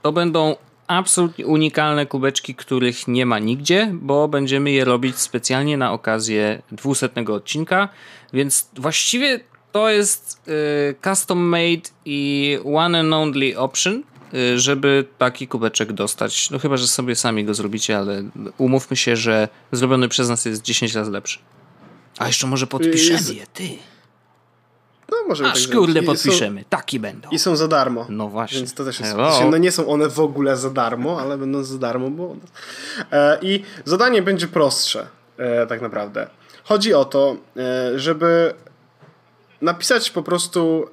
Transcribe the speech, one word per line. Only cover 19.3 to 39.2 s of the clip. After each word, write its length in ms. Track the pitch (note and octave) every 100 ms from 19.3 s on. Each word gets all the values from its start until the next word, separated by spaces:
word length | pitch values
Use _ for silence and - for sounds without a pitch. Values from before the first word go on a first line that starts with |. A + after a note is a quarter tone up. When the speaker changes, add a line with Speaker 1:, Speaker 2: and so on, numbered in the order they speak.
| A2 G#2+ - _
Speaker 1:
zrobiony 380 | B2 B2+ C3 B2
przez 200 | - B2
nas 160 | A#2 A#2
jest 160 | A2
dziesięć 320 | A2 A#2 A#2 A2
razy 160 | G#2+
lepszy. 280 | G2+ - - _ _ _ _ - - _ -
A 100 | B2
jeszcze 200 | B2 C3
może 200 | C3+ B2+
podpiszemy 440 | C3+ D#3+ D#3+ D#3+ E3+
Speaker 2:
Jest 160 | C#3+ -
Speaker 1:
je, 120 | -
ty. 100 | - F3+ - - _ _ _ _ _ _ _ _ _ _ _ -
Speaker 2:
No, 60 | A4+ G4+
możemy 240 | D#3 B3+
Speaker 1:
Aż 160 | B2+ B2+
Speaker 2:
tak 80 | A#3+
Speaker 1:
kurde 160 | F3
Speaker 2:
zrobić. 160 | D#3+ E3+
I 60 | C#3
są 60 | -
Speaker 1:
podpiszemy. 340 | F#3 G#2 G2+ G2+
Taki 300 | - - C3
będą. 300 | G#2+ - -
Speaker 2:
I 100 | D#3
są 160 | F#3+ D#3+
za 120 | D#3+
darmo. 380 | D#3 C3 A#2 A#2
Speaker 1:
No 200 | G#2+ G#2+
właśnie. 280 | G#2 A2+ C3
Speaker 2:
Więc 160 | B2+
to 120 | - C3+
też 140 | A#2+
jest, 120 | A2
Speaker 1:
Hello. 180 | G#2 C#3
Speaker 2:
w 40 |
sensie, 160 | D3 B2+
no 60 | D#3+
nie 140 | F3+
są 160 | F3 D3+
one 220 | D3 D3+
w 100 | C3+
ogóle 380 | D#3 C#3 C#3 C3
za 120 | C3
darmo, 520 | C3+ A#2 A#2+ C3 E3+
ale 160 | C3+ C#3+
będą 260 | C3+ C#3
za 140 | C3 C3
darmo, 320 | B2 B2 C3
bo, 260 | D3+ F3+ - - - - - - - -
e, 260 | D3 D3 D#3
i 220 | F#3 G3+ G3+ - C#3+
zadanie 360 | F3+ A#3+ A#3
będzie 260 | F3+ F#3+ E3
prostsze, 600 | F3 C#3+ - - - - _ _ -
e, 300 | B2 A#2+ A#2
tak 140 | A2+
naprawdę. 460 | A#2 G#2+ G#2 G2+ G#2 _ - -
Chodzi 300 | - G#3 G#3+
o 120 | D#3 C3+
to, 320 | C#3 C#3 B2 - -
e, 420 | B2+ B2+ B2+ C3
żeby 540 | C#3 D#3 E3+ E3+ E3 - - _ _ _ - _